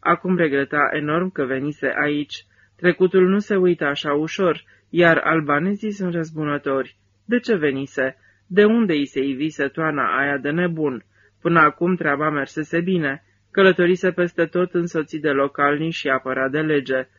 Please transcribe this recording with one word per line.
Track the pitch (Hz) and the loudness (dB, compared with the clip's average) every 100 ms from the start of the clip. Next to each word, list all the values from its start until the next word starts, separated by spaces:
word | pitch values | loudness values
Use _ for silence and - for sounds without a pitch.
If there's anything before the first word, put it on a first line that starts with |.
Acum | - 170 180 180 | -2 0 0 0
regreta | 160 139 139 147 143 | 0 0 -2 0 0
enorm | 151 147 165 185 | -2 -2 -4 -4
că | - | -4
venise | 131 131 147 147 135 - | -4 -4 -6 -4 -4 0
aici. | 147 147 143 - _ _ _ - | 0 0 -6 -12 _ _ _ -2
Trecutul | 175 170 180 190 185 | 0 2 2 4 4
nu | 202 | 2
se | 202 196 | 0 0
uită | 180 170 | 2 2
așa | 143 143 151 | -2 -4 -2
ușor, | 147 156 - 180 147 - _ - | -2 -2 0 0 0 -8 _ -4
iar | 165 170 160 | 2 4 4
albanezii | - 160 147 147 185 202 214 | 2 0 0 0 0 -4 -6
sunt | 202 185 | -4 -4
răzbunători. | 170 156 156 147 143 143 135 - _ _ _ | -4 -6 -6 -4 -4 -2 -2 -4 _ _ _
De | - 240 | -2 -2
ce | 240 | 0
venise? | 196 147 135 139 - 131 - _ _ - | 0 0 -2 -6 -4 -4 -6 _ _ -2
De | 190 | 4
unde | 208 233 208 151 | 6 4 2 0
i | 139 | -2
se | 135 | -2
ivise | 139 131 156 151 139 | -2 -2 -4 -2 -4
toana | 160 160 147 117 127 | -2 -2 0 0 0
aia | 139 139 | 0 -2
de | 143 | -2
nebun? | 160 180 160 147 120 _ _ _ _ | -2 -2 -2 -4 -4 _ _ _ _
Până | 170 170 | 2 4
acum | 151 - 175 | 4 2 0
treaba | 175 160 143 151 | 0 0 0 0
mersese | 147 135 156 151 165 | -2 -6 -8 -4 -2
bine. | 175 180 143 139 _ _ _ | 0 0 -2 -6 _ _ _
Călătorise | 196 190 185 175 185 185 | 4 4 4 2 2 0
peste | 180 175 - | -2 -4 -2
tot | 165 180 180 | -2 0 -2
însoțit | 175 170 160 147 156 | -2 -2 -4 -6 -4
de | 151 | -2
localnici | 139 139 - 143 147 160 | 0 0 0 0 0 -4
și | 160 139 | -4 -2
apărat | 135 131 131 131 | -2 -2 -4 -2
de | 147 | -2
lege. | 156 147 127 131 131 | 0 -2 0 -4 -4